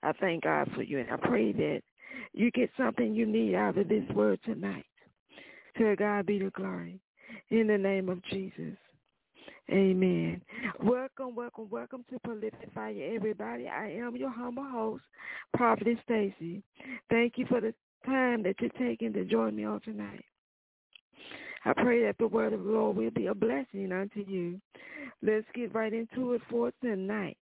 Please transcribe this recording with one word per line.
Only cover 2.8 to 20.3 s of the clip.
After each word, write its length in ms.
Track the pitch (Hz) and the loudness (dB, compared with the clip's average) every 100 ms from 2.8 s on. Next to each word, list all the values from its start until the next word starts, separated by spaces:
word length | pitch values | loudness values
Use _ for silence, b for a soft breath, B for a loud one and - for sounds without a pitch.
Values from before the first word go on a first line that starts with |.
| 247 226 233 220 | -2 2 0 2
you 100 | 226 | 2
need 300 | 214 220 185 | 2 2 2
out 220 | 208 185 | 2 2
of 120 | 190 | 2
this 180 | 214 - | 2 0
word 260 | 202 208 190 - | 2 4 2 -2
tonight. 400 | 226 196 190 - _ - _ _ B B B B - | -4 -4 -6 -12 _ -20 _ _ B B B B 2
To 180 | 226 202 | 2 4
God 320 | 208 208 190 | 2 2 0
be 100 | 208 | 0
the 140 | 190 | 0
glory. 480 | 190 190 185 170 185 _ _ B 226 B | -4 -6 -4 -8 -12 _ _ B -20 B
In 160 | 226 220 | 2 4
the 120 | 208 | 4
name 300 | 196 190 190 | 4 2 0
of 160 | 180 | -4
Jesus. 540 | - 196 190 - 165 190 _ _ _ _ _ B B B - | -4 -6 -6 -8 -10 -10 _ _ _ _ _ B B B 0
Amen. 680 | 196 190 185 185 175 165 175 - 226 240 B | 4 6 6 4 4 0 -4 -10 -8 -8 B
Welcome, 520 | 202 247 262 - 262 233 | 2 2 -2 -8 -8 -8
welcome, 320 | 240 - 220 | -10 -10 -10
welcome 340 | 226 233 262 247 | -8 -8 -12 -12
to 80 | 254 | -10
Prolific 500 | - 220 214 - - | -8 -6 -6 -8 -14
Fire, 400 | - 220 208 160 226 | -8 -8 -6 -4 -2
everybody. 520 | 208 214 214 240 247 | -2 -2 -6 -6 -6
I 260 | - 214 | -6 -6
am 220 | 214 240 240 | -6 -6 -4
your 140 | 269 | -6
humble 340 | 233 247 240 | -6 -8 -6
host, 400 | 277 247 220 214 _ B B B B - | -6 -4 -4 -4 _ B B B B 4
Prophetess 420 | 240 220 208 233 | 6 6 4 0
Stacy. 580 | - 226 202 - 165 190 - B 262 247 _ | 2 2 2 -2 -8 -8 -12 B -14 -14 _
Thank 240 | 226 240 233 | 4 4 2
you 100 | 254 | 2
for 140 | 247 | 2
the 120 | 220 233 _ _ - | 2 -4 _ _ 0
time 380 | 262 254 240 | 2 4 4
that 120 | 190 196 | 0 0
you're 100 | 240 - | -2 0
taking 340 | 247 233 233 | -2 0 -2
to 120 | 208 185 | -2 2
join 300 | 226 226 214 | 2 2 0
me 100 | 214 | -2
on 160 | 208 | -4
tonight. 420 | 220 214 208 196 - | -6 -8 -8 -10 -18